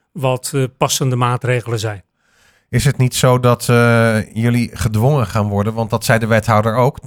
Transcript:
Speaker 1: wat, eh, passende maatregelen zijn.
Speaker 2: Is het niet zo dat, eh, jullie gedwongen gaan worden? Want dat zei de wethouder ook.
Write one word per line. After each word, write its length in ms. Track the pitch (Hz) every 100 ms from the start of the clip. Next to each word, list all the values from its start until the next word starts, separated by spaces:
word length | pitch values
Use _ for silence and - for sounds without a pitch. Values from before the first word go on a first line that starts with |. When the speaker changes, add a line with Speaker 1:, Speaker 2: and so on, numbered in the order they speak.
| _
Speaker 1:
wat, 400 | 185 131 127 - 143
eh, 80 | 131 -
passende 380 | 139 - 135 123
maatregelen 640 | 123 123 117 123 113 113
zijn. 240 | 110 101 _ _ _ _ _ _ _
Speaker 2:
Is 160 | 120 139
het 120 | -
niet 180 | 127 -
zo 240 | 127 123
dat, 300 | 123 117 -
eh, 640 | 120 117 117 113 110 -
jullie 360 | 107 117 120 117
gedwongen 540 | - 117 107 127 147 104
gaan 200 | 113 104
worden? 260 | 101 101
Want 160 | 113 110
dat 160 | 113 -
zei 140 | 113
de 80 | 110
wethouder 480 | 110 104 107 113 113
ook. 220 | 127 -